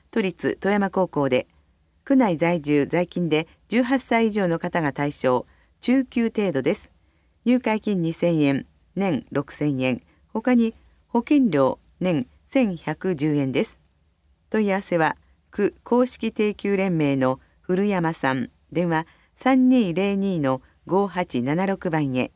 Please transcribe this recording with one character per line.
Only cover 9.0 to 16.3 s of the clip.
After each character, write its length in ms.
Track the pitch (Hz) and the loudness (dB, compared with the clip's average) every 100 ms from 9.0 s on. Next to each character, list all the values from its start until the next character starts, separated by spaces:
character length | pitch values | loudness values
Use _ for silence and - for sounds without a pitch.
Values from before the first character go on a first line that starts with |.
| 196 131 - | -2 -2 -4
六 200 | 139 143 | -6 -6
千 300 | - 147 131 | -4 -4 -2
円、 220 | 131 120 - _ _ | -2 -2 -8 _ _
他 260 | 220 254 | -6 0
に 200 | 247 226 - _ _ _ | 2 2 -4 _ _ _
保 120 | 233 | -4
険 280 | 240 294 240 | 2 2 4
料、 300 | 147 131 - _ - | 2 2 0 _ -6
年 260 | 185 151 120 _ _ | -2 -2 -4 _ _
千 260 | 269 220 170 | 0 0 -2
百 400 | - 156 190 156 | -6 -4 -4 -2
十 180 | 151 | 0
円 160 | 147 135 | 0 0
で 140 | 131 | -2
す。 160 | 220 - _ _ _ _ _ _ _ | -4 -8 _ _ _ _ _ _ _
問 160 | 220 202 | -2 0
い 60 | |
合 20 | 190 | -2
わ 40 | |
せ 160 | - 170 | -2 0
は、 180 | 156 - _ _ _ | 0 -2 _ _ _
区 240 | - 202 - | -4 -2 -4
公 220 | - 240 | 0 0
式 260 | 254 - 226 | 2 -2 -6